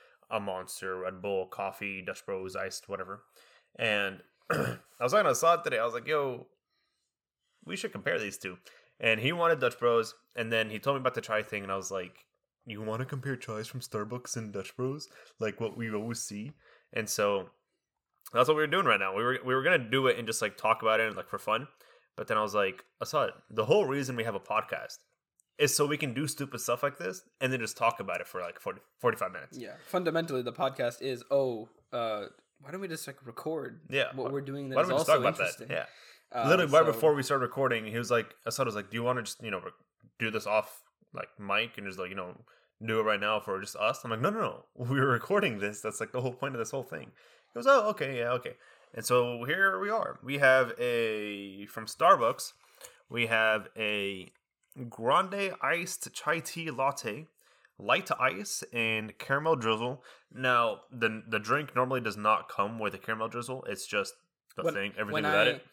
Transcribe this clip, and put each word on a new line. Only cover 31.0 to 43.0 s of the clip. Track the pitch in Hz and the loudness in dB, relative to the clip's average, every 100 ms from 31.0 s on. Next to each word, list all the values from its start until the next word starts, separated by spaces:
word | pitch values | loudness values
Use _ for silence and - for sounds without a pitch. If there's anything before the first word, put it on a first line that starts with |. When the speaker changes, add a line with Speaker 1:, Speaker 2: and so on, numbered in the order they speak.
Speaker 2:
is, | 135 120 - | -6 -6 0
"Oh, | 139 131 113 113 _ _ | 2 2 -2 -8 _ _
uh, | 123 113 104 101 - _ _ | -4 -2 -2 -6 -14 _ _
why | 139 | -14
don't | 185 | -10
we | 190 | -8
just, | 160 - | -8 -10
like, | 131 | -14
record | 123 117 151 160 - - - | -16 -10 -4 -4 -6 -10 -4
Speaker 1:
Yeah. | 135 - 131 | 0 0 -2
Speaker 2:
what | 127 | -4
we're | 139 | -4
doing | 135 139 139 | -4 -8 0
that | 131 | 2
Speaker 1:
Why | |
Speaker 2:
is | 175 | 4
Speaker 1:
don't | 139 | 4
we | |
just | 156 | 6
Speaker 2:
also | 147 | 6
Speaker 1:
talk | 107 | 6
about | - | 2
that? | 90 - | -2 -4
Speaker 2:
interesting?" | 117 | -6
Speaker 1:
Yeah. | 80 - - - - _ | -6 -6 -12 -20 -20 _
Speaker 2:
Uh, | 123 117 | -2 4
Speaker 1:
Literally, | 185 156 | 4 6
right | 151 | 6
Speaker 2:
so | 160 | 6
Speaker 1:
before | 123 156 | 6 4
we | 147 | 4
started | 135 139 | 2 0
recording, | 120 135 135 117 107 | 0 0 0 0 -2
he | 117 | -4
was | 117 | 2
like, | 120 110 - | 0 0 -6
Assad | 117 123 123 | -6 -2 -2
was | |
like, | 104 98 | -2 -6
"Do | 113 | -2
you | |
wanna | 120 123 | 0 0
just, | 104 - | -4 -10
you | 113 | -6
know, | 95 | -6
re-, | 80 - _ _ _ - | -6 -14 _ _ _ -6
do | 113 | -4
this | 107 101 | -2 2
off, | 107 - - _ _ _ | 2 0 -8 _ _ _
like, | - - - | -12 -12 -12
mic | 101 101 117 - | -2 0 0 -6
and | 101 | -10
just, | 92 | -8
like, | 90 | -8
you | 98 | -8
know, | 90 92 - _ _ _ | -10 -12 -20 _ _ _
do | 110 | -2
it | 110 | 2